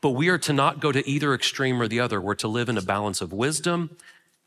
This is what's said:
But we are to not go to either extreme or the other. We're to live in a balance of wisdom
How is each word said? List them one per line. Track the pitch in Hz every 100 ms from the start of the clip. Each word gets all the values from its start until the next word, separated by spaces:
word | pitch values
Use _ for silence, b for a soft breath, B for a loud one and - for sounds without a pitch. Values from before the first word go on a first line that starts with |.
But | 147
we | 127 170
are | 180
to | -
not | 139 143 156
go | 151
to | 135 139
either | 143 147
extreme | 127 - - 135 123
or | 117
the | 113
other. | 120 104
We're | 92
to | 101 113
live | 113 117
in | 110
a |
balance | 95 101 104 92
of | 90
wisdom | 98 131 156 175 170 165 - B B B B